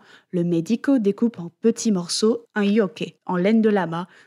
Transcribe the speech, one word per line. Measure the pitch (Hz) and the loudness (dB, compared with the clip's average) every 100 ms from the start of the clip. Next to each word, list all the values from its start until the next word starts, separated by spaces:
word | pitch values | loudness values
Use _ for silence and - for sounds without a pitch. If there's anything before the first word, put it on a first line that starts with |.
| - - _ | -10 -20 _
le | 180 | -4
médico | 170 165 165 233 - 269 | 0 0 0 -2 2 2
découpe | 202 202 233 202 | 2 0 -2 -2
en | 170 - | -12 -2
petits | 226 226 226 | 0 0 0
morceaux | 190 175 - 220 - - 220 | -2 -2 -2 0 -2 -4 -2
un | 202 | 0
yoke | 214 277 - 170 - - | 2 0 -4 -12 -12 -6
en | 180 | -2
laine | 190 226 | 2 4
de | 220 | 4
lama | 202 170 165 185 - | 2 0 -6 -10 -16